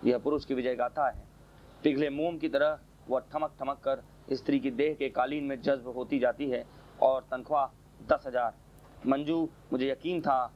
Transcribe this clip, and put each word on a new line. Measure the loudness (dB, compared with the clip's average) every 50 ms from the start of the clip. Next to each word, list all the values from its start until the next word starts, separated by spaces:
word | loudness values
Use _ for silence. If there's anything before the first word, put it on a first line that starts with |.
| 4
यह | 4 2 2
पुरुष | 2 0 0 0 -2
की | -2 -4
विजय | -2 0 -2 0
गाथा | 0 -2 -2 0 0 -2 -2
है। | -2 -4 -16 -18 -20 -20 -20 -20 -20 -20 -20 -20 -20 2
पिघले | 2 2 4 4 0 0
मोम | 0 -2 -2 -2 -2 -2
की | -4 0
तरह | 2 4 2 2 2 -2 -8 -20 -20 -20 -6 -2
वह | -2 -2
ठमक | -2 -2 -6 -4 -4 -4 -6 -6
ठमक | -6 -6 -6 -4
कर | -2 -2 -2 -2 -4 -18 -20 -20 -6 -4
स्त्री | -4 -2 0 2 0 2
की | 2 0
देह | 0 0 0 0 0
के | -2 -4 -4
कालीन | 0 0 0 0 0 -4 -4
में | -4 -6 -2
जज्ब | 0 0 0 0 -2 -8
होती | -8 -8 -4 -2 0 2
जाती | 2 2 2 0 -2 -2
है। | -2 -4 -4 -8 -16 -20 -20 -20 -2 2
और | 4 4 4 2 -4 -6
तनख्वाह | -10 -8 -4 0 0 0 0 0 -4 -16 -20 -20 -20 -20 0
दस | 0 0 0 0
हजार। | -4 -2 -2 -2 -2 -4 -8 -20 -20 -20 -20 -20 -20 -20 -6 0
मंजू, | 0 0 0 2 0 0 0 0 -2 -6 -14 -10 -6
मुझे | -2 -2 0 -2
यकीन | -2 -4 -4 -4 -4 -2
था | 0 2 2 2 0 -4 -8